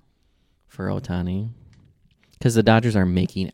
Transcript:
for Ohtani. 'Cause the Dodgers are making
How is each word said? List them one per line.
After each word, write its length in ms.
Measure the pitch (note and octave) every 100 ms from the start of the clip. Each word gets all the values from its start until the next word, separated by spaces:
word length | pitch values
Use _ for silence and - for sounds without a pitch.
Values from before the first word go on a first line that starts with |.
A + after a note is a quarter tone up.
| _ _ _ _ _ _ _
for 200 | - F#2+
Ohtani. 640 | G2 - F2+ F2+ F#2 A2+ A#2 - _ _ _ _ _ _ -
'Cause 160 | B2 A#2
the 80 |
Dodgers 320 | G#2+ A2+ A#2+ G#2
are 100 | F#2
making 460 | F2+ F2 F#2 F#2